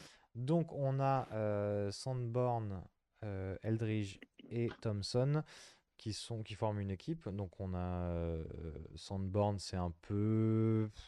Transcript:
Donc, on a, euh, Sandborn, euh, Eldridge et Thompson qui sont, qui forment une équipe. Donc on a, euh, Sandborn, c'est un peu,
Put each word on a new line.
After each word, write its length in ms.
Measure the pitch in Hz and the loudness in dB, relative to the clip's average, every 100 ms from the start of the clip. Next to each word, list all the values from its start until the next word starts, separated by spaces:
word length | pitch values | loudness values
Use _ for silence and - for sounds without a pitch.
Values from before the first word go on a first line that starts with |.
| - - _ | -20 -20 _
Donc, 400 | 117 127 170 160 | -8 0 2 0
on 260 | - 135 135 | 0 0 2
a, 280 | 135 135 - | 4 2 2
euh, 580 | 110 107 104 104 104 101 | 0 2 2 2 2 0
Sandborn, 920 | - 131 127 120 120 123 117 107 92 87 _ _ _ | -2 -4 -2 0 2 2 2 -2 -6 -8 _ _ _
euh, 320 | 107 95 95 95 | -6 -4 -4 -2
Eldridge 560 | 110 110 110 110 98 - - - - | 0 0 2 0 -2 -6 -18 -20 -8
et 200 | 120 120 - | -2 -2 -2
Thompson 600 | 113 104 98 123 135 151 147 - - - _ - | -4 -2 0 2 4 2 0 -10 -20 -20 _ -10
qui 160 | 110 | -6
sont, 300 | 101 - 113 | -6 -6 -8
qui 100 | 107 107 | -8 -2
forment 240 | 110 104 | 0 0
une 120 | 98 | -2
équipe. 380 | 95 - 165 104 | -2 -4 -6 -4
Donc 300 | 98 95 - | -4 -6 -4
on 140 | 95 | -4
a, 40 | 90 90 90 87 | -2 -2 0 0
euh, 320 | 85 82 80 80 - 82 73 - 80 | 0 0 -2 -4 -8 -8 -8 -12 -14
Sandborn, 600 | - 98 95 101 104 101 | -6 -4 0 4 4 2
c'est 180 | - 92 | -2 -2
un 160 | 87 82 | -2 -4
peu, 880 | - 101 107 110 110 110 113 110 110 - | -2 2 4 4 6 6 6 4 2 -4